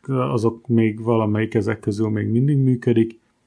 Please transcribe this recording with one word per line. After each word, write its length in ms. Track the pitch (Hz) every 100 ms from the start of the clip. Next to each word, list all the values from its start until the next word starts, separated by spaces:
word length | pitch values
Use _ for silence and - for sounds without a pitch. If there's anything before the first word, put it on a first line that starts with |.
| -
azok 600 | 131 131 123 113 117 -
még 360 | 113 110 107
valamelyik 500 | 113 117 107 107 110
ezek 260 | 113 101 -
közül 300 | - 104 110
még 180 | 107 104
mindig 300 | 113 139 139
működik. 640 | 131 123 123 113 113 - _ _